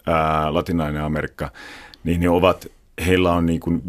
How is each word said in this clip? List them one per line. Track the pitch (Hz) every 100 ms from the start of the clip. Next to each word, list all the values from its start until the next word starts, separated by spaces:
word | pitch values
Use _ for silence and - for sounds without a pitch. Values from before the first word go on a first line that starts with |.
| -
ää, | 82 78 78 78
Latinalainen | 80 87 85 76 73
Amerikka, | 76 76 73 - 73 - - - - -
niin | 80 85
ne | 87
ovat, | 87 90 85 - - _ - 82
heillä | 92 90
on | 87 85
niin | 82
kuin | 82 85